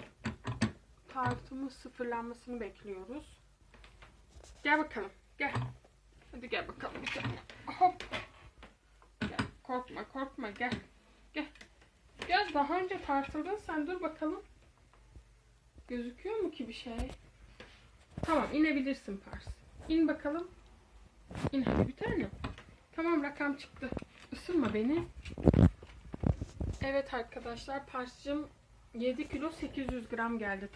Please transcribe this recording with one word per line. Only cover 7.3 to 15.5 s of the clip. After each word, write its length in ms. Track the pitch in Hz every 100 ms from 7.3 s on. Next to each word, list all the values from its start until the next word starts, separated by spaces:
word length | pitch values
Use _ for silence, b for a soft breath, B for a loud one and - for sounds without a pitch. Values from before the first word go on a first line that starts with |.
| - - - -
Hop. 380 | - 370 370 - - - - - - - - _ - - - -
Gel, 180 | - - -
korkma, 420 | - 247 247 - 214
korkma, 380 | 269 269 - 214
gel. 220 | 202 247 - - - - - -
Gel. 120 | 302 302 - - - - _ - - -
Gel, 220 | 370 370
daha 240 | 294 285 359
önce 240 | 370 370
tartıldın 540 | - 277 269 302 311 415 -
sen, 200 | 320 294
dur 140 | 359
bakalım. 420 | 320 320 311 392 - - - - - - - - - - -